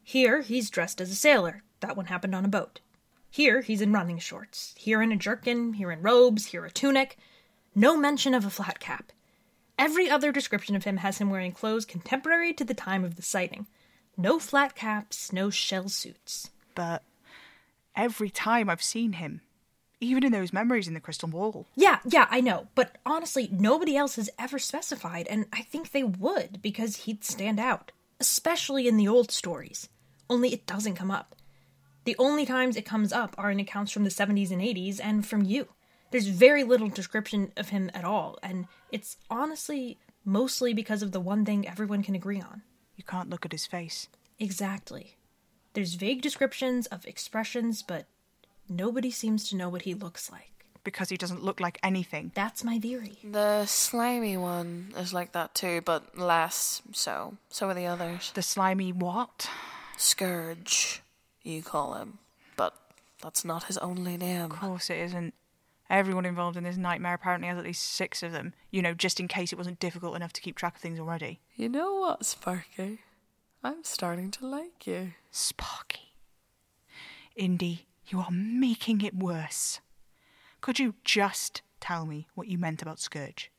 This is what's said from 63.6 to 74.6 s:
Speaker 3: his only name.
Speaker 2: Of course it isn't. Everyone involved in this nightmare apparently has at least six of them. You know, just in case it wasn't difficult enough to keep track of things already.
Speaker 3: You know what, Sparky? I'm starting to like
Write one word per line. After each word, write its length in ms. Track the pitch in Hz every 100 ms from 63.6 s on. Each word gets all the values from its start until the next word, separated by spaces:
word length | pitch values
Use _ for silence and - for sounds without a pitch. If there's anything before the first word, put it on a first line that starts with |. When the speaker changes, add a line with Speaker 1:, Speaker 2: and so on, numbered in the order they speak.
Speaker 3:
his 140 | - 190
only 360 | 180 180 180
name. 280 | 175 180 180
Speaker 2:
Of 80 | 165
course 380 | 156 196 180 -
it 100 | 165
isn't. 340 | 170 175 170 - _ _ _ _ _
Everyone 380 | 190 190 185
involved 320 | 180 175 175 175
in 60 |
this 140 | 175 180
nightmare 360 | 180 170 180
apparently 340 | 175 185 175 175
has 120 | 175
at 40 |
least 200 | 170 175
six 400 | - - 185 -
of 80 | 170
them. 220 | 165 175 - _
You 100 | 190
know, 140 | 175
just 240 | 170 185 -
in 80 | 180
case 260 | - 175
it 40 | 175
wasn't 220 | 180 175
difficult 360 | 175 170 175
enough 180 | 170 170
to 80 | -
keep 140 | 180
track 200 | 165 175
of 60 | -
things 180 | 170 165
already. 400 | 160 165 156 175 _
Speaker 3:
You 140 | - 233
know 240 | 269 370
what, 320 | 392 370 -
Sparky? 760 | 220 - - 180 - - 190 220 _ _ _ _ _ _
I'm 200 | 247 320
starting 480 | 311 - 175 175 185
to 160 | - 262
like 400 | 277